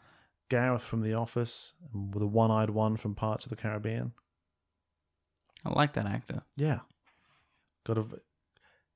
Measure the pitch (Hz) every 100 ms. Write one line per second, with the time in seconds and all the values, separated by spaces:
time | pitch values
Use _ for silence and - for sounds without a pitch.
0 | _ - _ _ - 123 127 123 - 113
1 | 110 110 117 127 117 - - - 160 107
2 | 101 101 104 107 113 110 107 107 110 110
3 | 107 101 110 107 - 110 110 107 110 117
4 | 123 - _ _ _ _ _ _ _ _
5 | _ _ _ _ _ - - - 147 -
6 | 104 110 - - - - 151 131 - _
7 | _ _ _ _ _ _ _ _ - 110
8 | 107 - - _ _ _ _ _ _